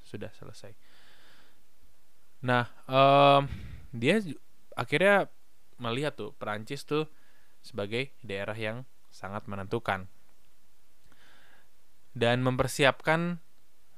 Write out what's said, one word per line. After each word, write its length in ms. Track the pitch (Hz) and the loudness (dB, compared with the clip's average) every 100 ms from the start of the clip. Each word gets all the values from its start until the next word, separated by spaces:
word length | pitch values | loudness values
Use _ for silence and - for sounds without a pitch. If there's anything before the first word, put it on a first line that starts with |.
| - | -10
sudah 240 | 107 101 - | -8 -8 -8
selesai. 320 | 101 107 98 - - - - - - - - - - - - - - - - - 123 | -10 -10 -10 -10 -10 -10 -10 -10 -10 -10 -10 -10 -10 -10 -10 -10 -12 -10 -10 -4 4
Nah, 240 | 123 120 - - | 4 4 -4 2
em, 560 | 131 139 139 143 139 139 - - - - | 8 10 12 10 8 6 -2 -8 -8 -8
dia 320 | 117 120 214 | 0 4 4
ju-, 160 | 190 123 - - - - | 2 -6 -10 -12 -8 -4
akhirnya 480 | 123 147 190 202 151 - - - - - | 0 6 8 8 4 -4 -12 -12 -12 -4
melihat 320 | 117 120 147 | -2 0 0
tuh 160 | - 107 - | -2 -6 -6
Perancis 480 | 107 107 107 143 - | -4 -4 -4 -6 -2
tuh 240 | 147 156 - - - - - | 0 -2 -6 -12 -12 -12 -12
sebagai 560 | - 101 101 117 135 - | -8 -4 -2 -2 -2 -6
daerah 320 | 110 98 101 | -6 -4 -4
yang 320 | 107 107 117 131 - - | -4 -4 -4 -8 -12 -12
sangat 340 | - 98 104 104 | -10 -6 -6 -6
menentukan 560 | 101 98 117 - 95 92 - - - - - - - - - - - - - - - - - - - - 123 | -6 -2 -2 0 -2 -2 -10 -10 -10 -10 -10 -10 -12 -12 -12 -12 -12 -12 -12 -12 -12 -12 -12 -12 -12 -8 2
dan 240 | 117 123 | 4 4
mempersiapkan 1000 | 127 127 131 - 139 - - 160 175 170 - - - - - | 4 2 2 4 4 4 4 4 2 -2 -8 -12 -12 -12 -12